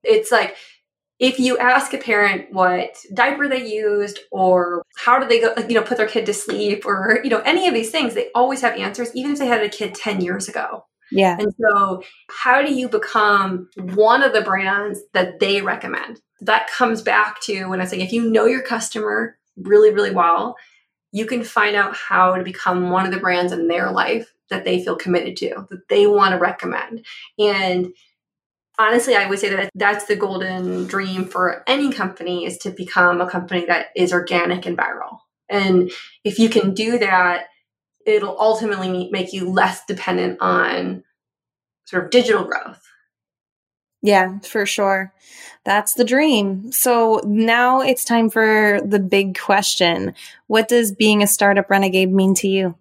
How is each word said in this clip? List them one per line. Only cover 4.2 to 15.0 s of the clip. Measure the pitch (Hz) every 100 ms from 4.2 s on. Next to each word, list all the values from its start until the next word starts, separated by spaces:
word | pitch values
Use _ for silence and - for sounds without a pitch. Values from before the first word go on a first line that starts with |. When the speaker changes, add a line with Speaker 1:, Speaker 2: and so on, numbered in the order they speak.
| -
Speaker 1:
or | 190 185 180 175 175 - -
how | - 262
did | 262
they | 233
go, | 226 233
like, | 233
you | 233
know, |
put | 214 240
their | 220
kid | 226 202
to |
sleep | 208 - 190 208 202 -
or, | 196 233 233
you | 269
know, | 220
any | 277 349 370
of |
these | 233 226
things, | 320 254 208
they | -
always | 233 254 269
have | 240 196
answers, | 196 208 233 247
even | 277
if | 285
they | 262
had | 233
a | 208
kid | - 202
ten | 185 220 202
years | 175 196 190
ago. | - - - _ _ _
Speaker 2:
Yeah. | - 190 175
Speaker 1:
And | 208 -
so | 220 202 196 185 - - _
how | - 254 262
do | 285
you | 262 254
become | 214 - 226 208 202 190 185 180 -
one | 180 190 214 254
of | 269
the | 220
brands | 196 190 190 202 208 196